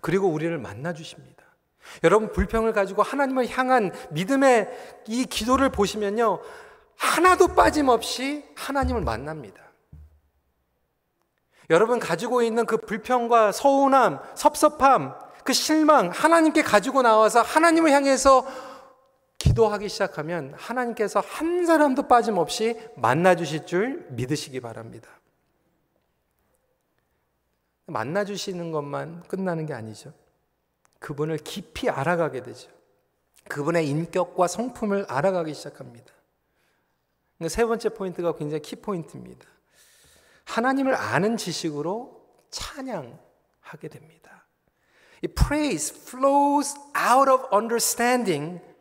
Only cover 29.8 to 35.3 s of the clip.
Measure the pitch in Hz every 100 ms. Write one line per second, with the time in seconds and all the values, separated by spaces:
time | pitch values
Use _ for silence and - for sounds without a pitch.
29.8 | 110 107 - - _ _ _ _ _ _
30.8 | _ _ - 143 151 156 151 - - -
31.8 | 254 - 139 175 160 123 123 - - _
32.8 | _ _ _ _ _ _ _ 143 143 170
33.8 | 156 147 170 185 180 - 175 - 247 247
34.8 | 214 196 202 123 180